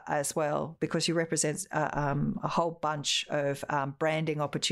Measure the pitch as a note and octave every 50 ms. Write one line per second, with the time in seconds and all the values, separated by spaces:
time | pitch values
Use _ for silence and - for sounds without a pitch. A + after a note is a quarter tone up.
0 | - D#3+ D#3 D3 C#3+ - - E3 D3+ D3 D3+ D3 D3 D#3 E3 - D#3+ D3+ - E3
1 | D#3 - D#3+ E3+ E3 E3 D#3+ D3+ - D3+ D3 C#3+ - - - D#3 D3+ - - C#3+
2 | D3 C#3+ C#3+ D3 D3 D3 C3+ - - D3+ - F3+ E3+ E3 E3 - - D3+ D3+ D3
3 | C#3+ - - - - - - D3 C#3+ C#3 C#3 C#3 - - D3+ C#3+ C3+ C#3 C#3 -
4 | D#3+ D#3 D#3 D#3 D#3+ D#3+ D3+ D3+ D3 D3 - F3 - -